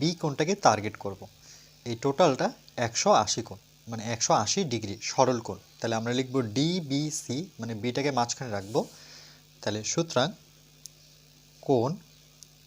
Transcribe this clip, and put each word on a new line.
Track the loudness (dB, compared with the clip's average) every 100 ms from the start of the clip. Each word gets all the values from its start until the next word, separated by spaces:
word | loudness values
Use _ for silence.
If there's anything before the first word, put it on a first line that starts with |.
বি | -2 0
কোণটাকে | -4 0 -2 4
টার্গেট | 4 4 0 -6
করব, | -8 -8 -14 -20 -20 -20 -20 -12 -8
এই | -2
টোটালটা | 0 4 4 4 0 -2 -12 -4 -2
একশো | 2 4 6
আশি | 4 0 -4
কোণ, | -10 _ _ -10
মানে | -8 -4
একশো | -2 2 2
আশি | 2 0
ডিগ্রি | 0 -2 -4 -8 -4
সরল | 2 4 2 -4
কোণ। | -12 -14 -8
তাহলে | -2 -2
আমরা | 0 -2
লিখব | -2 -2 -2 0
ডিবিসি, | 0 0 -2 -2 -2 -6 -6 -6 -8 -10
মানে | -8 -4
বিটাকে | -4 0 0 2
মাঝখানে | 0 -2 -4 -6
রাখবো। | -2 -2 -2 -8 -20 -20 -20 -20 -20 -8
তাহলে | -6 -4 -2
সুতরাং | -2 0 2 0 -2 -20 -20 -20 -20 -20 -20 -20 -20 -20 -20 -20 -8 2
কোণ | 4 2 -2 -10 -20 -20 -20 -20 -20